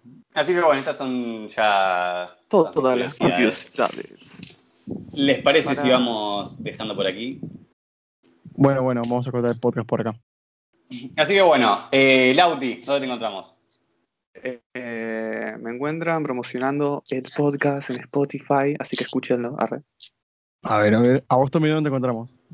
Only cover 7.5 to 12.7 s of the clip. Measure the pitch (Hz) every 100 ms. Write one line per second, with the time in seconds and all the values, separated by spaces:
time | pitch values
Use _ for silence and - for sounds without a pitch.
7.5 | - - _ _ _ _ _ _ _ -
8.5 | - 139 135 127 123 117 123 127 123 120
9.5 | 117 123 117 110 113 113 110 _ _ _
10.5 | _ _ _ _ 120 127 - 151 196 185
11.5 | 143 113 101 - 135 135 131 127 139 175
12.5 | 147 131